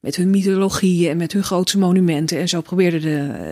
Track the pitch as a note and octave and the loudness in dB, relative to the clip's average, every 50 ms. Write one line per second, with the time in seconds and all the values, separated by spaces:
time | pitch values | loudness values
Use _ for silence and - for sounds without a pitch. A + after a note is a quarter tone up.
0 | - C#3 - F#3 F3+ F#3+ G3 G3 F#3 G3 F#3+ F#3 G3 F#3+ - - G3+ F#3 F3+ E3+ | -10 -6 -4 -2 0 2 2 2 2 2 0 0 0 0 0 0 2 2 2 2
1 | F3 D#3 D3+ E3+ E3+ D#3 - G3+ F#3+ - G3 F3 F#3 - - G3 F#3+ F3 F#3 F#3+ | 2 0 0 -2 -2 -2 -2 -4 -2 -2 -2 -2 0 0 0 2 2 2 4 4
2 | F3+ E3+ D3+ C#3+ D#3+ D#3 F3 C#3+ F3+ E3+ F3 E3+ D#3 - F3+ F#3 F#3 E3+ E3 D#3 | 4 2 2 0 0 -2 -2 -2 -2 -2 -4 -4 -6 -2 0 2 2 2 0 0
3 | D#3 D#3 D3+ D3 C#3+ C#3+ - - F2 D#2 | -2 -2 -2 -2 -4 -4 -6 -8 -10 -10